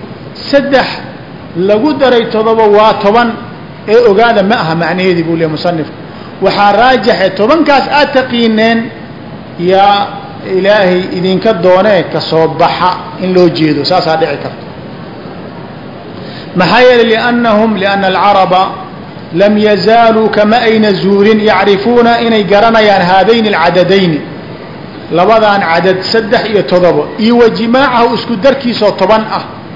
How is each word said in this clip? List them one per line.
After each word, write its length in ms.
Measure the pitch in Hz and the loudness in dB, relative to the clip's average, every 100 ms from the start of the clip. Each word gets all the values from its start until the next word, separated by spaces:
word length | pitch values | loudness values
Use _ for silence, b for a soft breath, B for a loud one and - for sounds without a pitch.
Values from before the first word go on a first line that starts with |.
| - - - | -16 -16 -16
saddex 520 | - - 285 269 262 202 - - - - - - 165 | -16 -2 0 2 0 0 -8 -14 -18 -18 -18 -12 -4
lagu 360 | 190 208 294 | 0 0 0
daray 300 | 277 262 240 233 | 0 0 0 -2
toddoba 340 | 220 220 226 220 | -2 0 2 4
waa 280 | 208 214 | 4 4
toban, 340 | 202 196 226 233 214 - - - - - | 2 2 2 0 -4 -14 -16 -18 -14 2
ee 80 | 226 240 | 4 4
ogaada 320 | 196 233 214 | 4 4 2
ma 120 | 190 | 0
aha 200 | 240 165 | 0 -2
macnaheedii 480 | 160 165 180 185 170 | -2 -2 0 0 0
buu 140 | 160 165 | -2 -2
leeyahay 160 | 160 151 | -2 -2
musanifku. 360 | 180 170 143 - - B B - | -2 -2 -6 -12 -18 B B -4
Waxaa 300 | 190 202 202 | -2 2 2
raajaxe 580 | 202 247 254 208 180 190 | 4 2 2 0 0 -2
tobankaas 540 | 185 214 320 294 277 - | 0 0 2 2 2 2
aad 200 | 285 294 | 0 2
taqiineen 680 | 269 262 240 233 220 226 226 233 - - - - - - - | 0 -2 0 0 2 2 0 -4 -12 -16 -18 -16 -18 -16 -4
yaa 480 | 175 190 202 202 202 - - - 202 190 | 0 4 4 2 -2 -8 -16 -14 -4 -2
Ilaahay 420 | 196 208 185 180 190 185 | 2 2 2 0 -2 -4
idinka 340 | 185 185 226 | -2 0 0
doonee 500 | 185 180 180 208 190 147 | 0 2 4 4 2 0
ka 80 | 156 | -6
soo 280 | - 160 160 | -2 0 0
baxa 420 | 147 185 - 180 - - - | 2 0 2 -2 -2 -10 -8
in 100 | 185 | -2
loo 140 | 180 175 | 2 2
jeedo, 360 | 143 156 143 | 2 0 0
saasaa 320 | 135 180 160 160 | 0 -2 0 -2
dhici 200 | 156 143 | -2 -4
karta. 200 | 135 - - - - - - - - - - - - - - - - B B B B 170 | -8 -12 -16 -16 -16 -16 -16 -16 -16 -16 -16 -16 -16 -16 -16 -16 -16 B B B B -2
Maxaa 240 | 170 226 | 2 4
yeelay? 240 | 254 240 226 | 4 4 2
لأنهم، 600 | 220 240 240 233 208 226 202 | 0 0 0 2 2 2 0
لأن 280 | 196 196 | 0 0
العرب 500 | 190 185 196 196 180 185 190 - - - - - - | 0 2 2 2 2 2 0 -6 -14 -16 -16 -16 -8
لم 240 | 165 202 214 | 0 2 4
يزالوا، 720 | 214 202 185 226 226 220 220 | 2 2 2 4 4 2 0
kama 280 | 208 208 233 | 2 2 2
ayna 340 | 233 220 214 | 2 2 2
zuulin, 480 | 185 180 196 208 220 | 0 2 2 4 4
يعرفون، 680 | 214 190 202 196 233 240 233 233 233 | 2 2 2 2 2 2 2 2 0
inay 160 | 220 | 0
garanayaan 580 | 190 202 226 226 214 196 | 2 4 4 4 4 2
هذين 440 | 180 190 190 233 214 | 4 2 4 2 2
العددين، 760 | 180 170 180 170 196 180 147 - - - - - - - - - | 0 2 2 2 2 2 -2 -6 -14 -16 -16 -16 -16 -16 -16 -4
labadaan 480 | 160 185 226 214 196 | 0 2 4 2 0
cadad 340 | 175 165 185 185 | 0 0 0 -2
saddex 400 | - 226 208 226 208 | -2 -2 0 -2 0
iyo 120 | 208 | -2
toddoba، 400 | - 180 180 151 147 - | 0 2 2 0 -4 -2
iyo 180 | 220 240 | 0 4
wa 100 | 226 | 2
jimaacahu, 640 | 180 226 254 277 240 240 | 2 0 0 0 2 0
isku 220 | 226 - 220 | -2 -4 0
darkiisoo 540 | 269 - 240 220 208 | 0 0 -4 0 -2
toban 320 | - 190 220 214 | 0 0 2 0
ah, 100 | 190 - - - | -8 -8 -16 -16